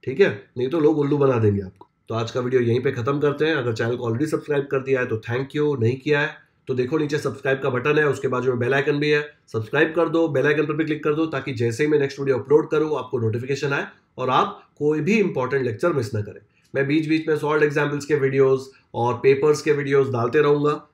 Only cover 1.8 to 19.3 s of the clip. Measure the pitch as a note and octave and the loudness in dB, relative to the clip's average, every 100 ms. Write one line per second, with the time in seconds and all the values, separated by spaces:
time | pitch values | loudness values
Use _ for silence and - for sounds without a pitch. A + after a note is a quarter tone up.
1.8 | - _ _ A2+ A2+ C3 B2 B2+ A#2+ A#2+ | -20 _ _ -6 -4 -4 0 0 2 2
2.8 | C3+ A#2+ A#2 C#3+ D3 C#3+ D#3 D#3 A#2+ A2+ | 0 -2 -2 0 0 0 0 0 -2 -2
3.8 | A#2 A#2+ A#2 A2+ D3+ D#3 - D3 C#3 C3+ | -2 -2 -2 -2 -2 -4 -2 -2 0 -4
4.8 | C3 C3 B2 A2 A2+ B2 C3+ D3 D3 C#3 | 0 -2 0 -4 -4 -4 -4 -2 -2 0
5.8 | A2+ C3+ D3+ D3 D3+ - _ _ - B2+ | 0 0 0 0 0 -6 _ _ -6 -4
6.8 | B2 D#3 D3 D3 - C3+ C#3 C3+ C#3 B2 | 0 0 0 -2 -4 -4 -2 0 0 0
7.8 | D3 D3 D3+ B2+ C3+ B2 B2+ B2 A#2+ C#3 | 2 2 2 0 -2 0 0 0 0 0
8.8 | C#3+ C#3+ D3 D3 D3 _ _ A2+ A2 C#3+ | 0 0 2 0 -2 _ _ -8 -2 0
9.8 | D#3+ D#3+ D#3+ D#3+ E3 C3+ C#3 D3+ D3 D3 | 2 2 0 2 0 2 2 2 0 -2
10.8 | D3+ D3 D#3 D3+ D#3+ C#3 C#3+ A#2 A#2+ A2+ | -2 -2 -2 0 -2 -4 -6 -2 -2 0
11.8 | D3+ D3+ C3+ - C3+ B2+ B2+ D3 D#3 D#3 | 2 2 0 -2 -2 -2 4 2 4 0
12.8 | D#3 C#3+ B2+ B2+ A2+ A#2 B2+ C#3 D3 C#3+ | 0 -2 -4 -2 -2 -2 -4 -4 -2 -2
13.8 | G3+ _ _ - B2+ C3+ G3+ - - _ | -4 _ _ -6 0 2 0 -4 -20 _
14.8 | D3 D#3 D#3+ A3 F3+ C#3 B2 C#3 B2 A2 | -2 0 2 2 2 0 -2 -2 -2 -2
15.8 | F3 D3+ A2 A2 G#2 - _ _ _ C3+ | -2 0 -2 -6 -6 -12 _ _ _ -4
16.8 | C#3 D3+ D3+ D#3+ D#3 D3+ D3 D3+ D3+ D3 | 0 0 0 -2 0 -2 0 2 2 2
17.8 | C#3+ C#3+ - D3 C3+ C3+ C3+ C3 - - | -2 -4 -2 0 2 2 4 2 -2 -20
18.8 | _ A2+ A#2+ A#2+ C3+ | _ -4 -2 2 4